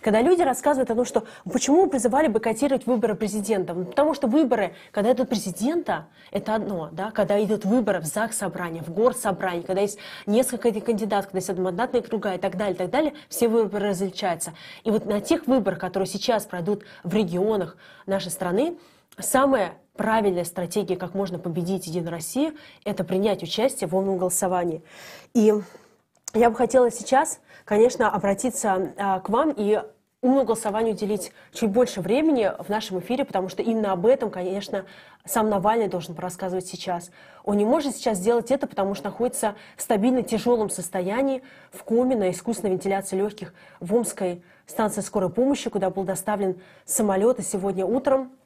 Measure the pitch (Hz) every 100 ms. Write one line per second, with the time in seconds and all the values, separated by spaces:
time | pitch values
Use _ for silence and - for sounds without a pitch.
0 | 226 214 254 349 320 247 294 285 247 226
1 | 247 233 214 - - 240 - 302 381 277
2 | 226 262 311 214 226 220 277 262 262 247
3 | 220 208 214 214 202 208 180 175 180 -
4 | 302 311 240 262 277 226 190 - - -
5 | 208 254 208 220 196 170 233 339 294 165
6 | 156 _ - 202 202 220 214 190 160 165
7 | 202 214 196 202 208 208 196 240 214 185
8 | 160 208 220 - 196 175 175 165 160 165
9 | 233 247 220 185 190 175 170 185 202 202
10 | - - - 214 254 240 240 214 208 220
11 | 214 202 196 185 180 185 185 180 254 247
12 | 233 220 208 185 196 185 208 180 180 247
13 | 302 285 - - 240 226 214 208 202 185
14 | 196 - 190 170 - 160 - - - 214
15 | 214 208 208 339 277 262 196 180 180 185
16 | 185 202 - 226 208 180 175 208 - -
17 | 175 196 196 175 202 214 165 - - -
18 | - 196 185 - 180 185 302 349 - _
19 | _ - 185 262 277 262 180 - _ -
20 | 202 220 202 175 170 - 175 214 185 180
21 | 180 190 196 175 175 165 170 190 185 170
22 | 170 170 160 254 311 311 - - - 202
23 | 165 185 208 196 160 - 247 - 175 185
24 | 196 190 185 175 190 180 175 160 - -
25 | - - - 247 214 214 202 - - _
26 | _ _ - 220 233 226 240 254 247 233
27 | 208 262 214 - _ - - 208 240 254
28 | 220 202 196 196 254 - 220 185 185 -
29 | 202 190 185 226 311 269 208 214 - _
30 | _ _ 254 269 226 220 220 208 226 208
31 | 202 208 - - - - 226 196 247 202
32 | 180 240 320 269 196 - 180 214 214 185
33 | 175 254 277 196 185 - 226 220 208 185
34 | 202 269 220 185 180 190 196 202 190 -
35 | - - - 233 214 202 190 226 208 180
36 | 160 165 180 175 190 185 180 180 - 175
37 | 170 - - - - 208 214 302 285 -
38 | - 208 185 240 226 277 277 - 196 196
39 | 202 - 240 202 220 208 - - - 220
40 | 233 254 226 220 240 240 208 - 170 190
41 | 180 220 277 262 262 - - - - 226
42 | 254 254 185 175 - 226 208 185 196 196
43 | 190 190 208 208 170 - - - 170 220
44 | 226 - 185 175 - _ _ - 214 208
45 | 185 214 185 175 262 277 - 208 190 185
46 | 185 185 202 208 196 180 - - - -
47 | 214 190 214 254 196 202 196 185 190 247
48 | 277 269 262 -